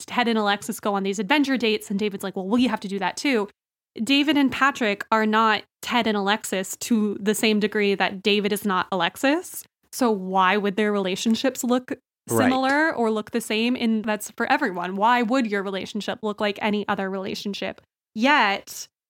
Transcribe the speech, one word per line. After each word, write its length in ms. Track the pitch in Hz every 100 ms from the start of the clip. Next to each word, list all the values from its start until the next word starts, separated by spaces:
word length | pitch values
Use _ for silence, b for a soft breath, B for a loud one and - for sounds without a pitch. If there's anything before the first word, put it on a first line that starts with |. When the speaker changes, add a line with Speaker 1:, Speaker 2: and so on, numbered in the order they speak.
| -
Speaker 1:
Ted 220 | - 233
and 100 | 220
Alexis 420 | 208 202 - 202
go 140 | 220
on 80 | 202
these 140 | 190 202
adventure 400 | 196 302 269 254
dates, 320 | 220 220 -
and 80 | 196
David's 240 | 214 190
like, 120 | 196 196
"Well, 120 | 190
we 200 | 240 247
have 120 | 214
to 60 | 196
do 120 | 196
that 180 | 180 -
too." 320 | 294 240 196 _ _ _ _ -
David 340 | 226 277 294 285
and 140 | 269
Patrick 540 | - 269 277 220 202 -
are 140 | 220 220
not 380 | 220 226 214 - -
Ted 260 | - 240 220
and 100 | 208
Alexis 580 | 196 220 - 190 190 -
to 340 | - 226 208 -
the 160 | 202 214
same 240 | 220 214
degree 340 | 208 214 202 190
that 260 | 185 196
David 280 | 208 208 202
is 140 | 202 208
not 220 | 185 -
Alexis. 720 | 185 170 - 269 320 - - - _ _
So 180 | - 247
why 480 | 208 185 190 185 208
would 180 | 202 196
their 140 | 214
relationships 720 | 208 185 190 233 226 262 254
look 300 | 240 254 254 269 _ _ -
Speaker 2:
Right. 160 | 226 220
Speaker 1:
similar 500 | 262 262 285 320 -
or 160 | 226
look 200 | 214 214
the 100 | 233
same? 340 | - 220 233 254
And 280 | 233 220
that's 280 | 214 214 - -
for 140 | 233
everyone. 440 | 285 269 175 180 196
Why 260 | 220 247
would 240 | 220 269 233
your 160 | 202
relationship 580 | 190 190 180 208 196 190
look 180 | 214 208
like 160 | 208 202
any 260 | 214 208 202
other 200 | 196 190
relationship? 720 | 190 196 208 208 196 190 - _ _ _ 214
Yet, 720 | 247 294 214 196 - - - _